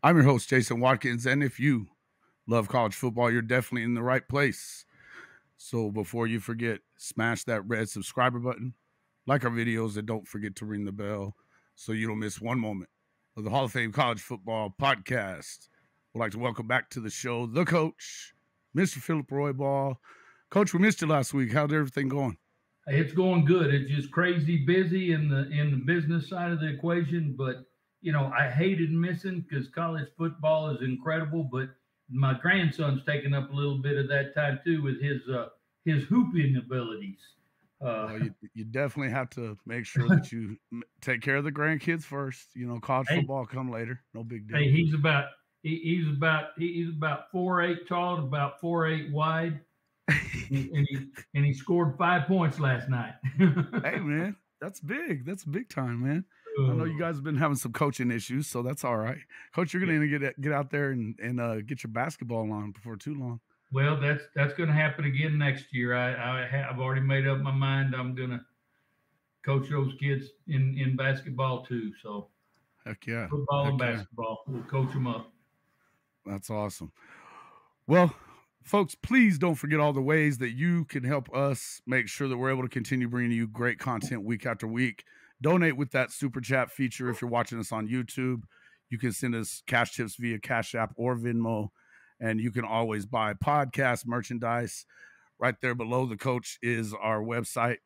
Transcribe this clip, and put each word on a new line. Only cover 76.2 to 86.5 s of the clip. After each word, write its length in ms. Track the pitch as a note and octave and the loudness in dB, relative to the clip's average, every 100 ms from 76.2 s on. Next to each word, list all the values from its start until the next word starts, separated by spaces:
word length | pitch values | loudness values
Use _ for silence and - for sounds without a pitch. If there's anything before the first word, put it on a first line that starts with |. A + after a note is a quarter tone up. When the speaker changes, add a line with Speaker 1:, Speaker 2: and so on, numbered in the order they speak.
| - | -10
Speaker 1:
That's 240 | G2 - | -10 -6
awesome. 420 | A2 G#2 - D#2+ _ - - - - - - _ _ - | -4 -4 -6 -14 _ -20 -20 -20 -20 -20 -20 _ _ 2
Well, 300 | E3 F3 - - - _ _ - | 6 6 2 -20 -20 _ _ -2
folks, 280 | G3+ F#3+ | 0 0
please 460 | - - C4 A3+ D#3+ | -4 2 6 6 6
don't 160 | F3 D3+ | 2 0
forget 240 | D3+ D3+ | 0 2
all 140 | D3 | 4
the 80 | C#3 | 2
ways 360 | C3+ D#3+ D3+ B2+ | 2 4 4 2
that 140 | B2+ | -2
you 340 | B2 E3+ E3+ D#3 | 0 2 2 0
can 180 | C#3+ | -2
help 300 | B2 C#3+ B2+ | 0 -2 -2
us 480 | B2+ C#3 B2+ - - - | 0 0 0 -6 -12 0
make 200 | B2+ A2 | 0 0
sure 200 | - C#3 | -2 -2
that 100 | B2 | 0
we're 140 | C3 | 0
able 100 | C3 | 0
to 80 | B2 | 0
continue 380 | C3 A2+ C3 A#2+ | -4 -2 -2 0
bringing 240 | B2 A#2+ | 0 0
you 160 | A#2 A2+ | 0 -2
great 320 | A2 A#2+ A2+ | 0 -2 0
content 420 | - A#2 - A#2+ | -2 -2 -4 -6
week 240 | G2+ A2+ C3 | -4 -4 -4
after 220 | A2+ A2 | -4 -4
week. 380 | A2+ B2+ A2 - - - _ | 0 0 -2 -18 -20 -20 _
Donate 340 | C3+ F3+ E3 C3 | 2 4 4 2
with 140 | C#3+ | -2
that 200 | C3 B2+ | 0 -2
super 280 | - C#3+ C3 | -2 -4 -4
chat 300 | A2+ | 0